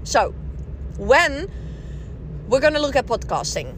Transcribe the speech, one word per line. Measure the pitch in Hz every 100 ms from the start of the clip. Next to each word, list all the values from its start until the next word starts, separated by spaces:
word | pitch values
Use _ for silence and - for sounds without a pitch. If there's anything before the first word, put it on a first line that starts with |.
So | - - 196 - - - - - - -
when | 202 277 339 277 381 - - - - - - - - - -
we're | 262
gonna | 302 302
look | 294 277
at | -
podcasting | 226 - 160 - 185 127